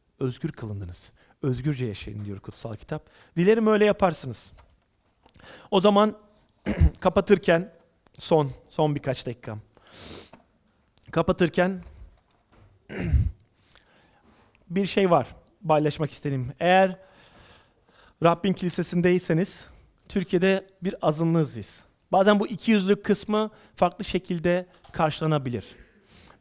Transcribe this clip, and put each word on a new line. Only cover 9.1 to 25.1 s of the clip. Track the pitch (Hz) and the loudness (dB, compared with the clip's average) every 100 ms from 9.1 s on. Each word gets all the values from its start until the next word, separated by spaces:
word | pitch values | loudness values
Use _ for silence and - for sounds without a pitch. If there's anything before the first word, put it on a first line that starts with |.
| 127 127 | -6 -8
dakikam. | 117 - 107 - _ _ - - - - - _ _ _ _ _ _ - | -12 -12 -14 -16 _ _ -20 -18 -18 -20 -20 _ _ _ _ _ _ -8
Kapatırken | 165 170 180 175 - 180 185 - - - _ _ _ _ _ _ _ - | -2 0 2 0 2 0 -2 -12 -20 -20 _ _ _ _ _ _ _ -14
<clears throat> | - 170 - - - _ _ _ _ _ _ _ _ _ _ _ _ - | -8 0 2 2 -4 _ _ _ _ _ _ _ _ _ _ _ _ -6
bir | 175 196 | -2 -2
şey | - 190 | 2 4
var | 160 117 - _ _ 160 | 4 2 -8 _ _ 0
paylaşmak | 151 151 - 147 | 2 2 -2 -6
istediğim. | - 147 135 123 - | -6 -6 -4 -6 -2
Eğer | 175 185 190 180 - _ - - - - _ _ _ _ _ - | 2 4 4 0 -16 _ -20 -20 -20 -20 _ _ _ _ _ -2
Rabbin | 165 170 202 | 0 2 0
kilisesindeyseniz, | 180 180 - 165 175 180 180 - 160 196 - - - _ _ - | -2 -4 -4 -4 0 2 2 0 -2 -2 -8 -18 -20 _ _ -8
Türkiye'de | 196 175 180 190 190 - _ | -6 -2 0 2 0 -2 _
bir | 180 - | -8 -2
azınlığız | - 151 165 165 139 110 | -2 0 2 2 0 -4
biz. | 101 - - _ _ | -14 -18 -20 _ _
Bazen | 180 196 208 | 2 4 4
bu | 214 | 2
ikiyüzlülük | 180 - 214 190 202 | -4 2 2 4 0
kısmı | - 202 - 214 214 - _ - | 0 -2 -2 -4 -4 -8 _ -2
farklı | 175 - 196 | -2 -2 -6
şekilde | 185 - 170 175 175 180 _ - | -4 -4 -4 0 -2 -4 _ -12
karşılanabilir. | - 156 | -2 -2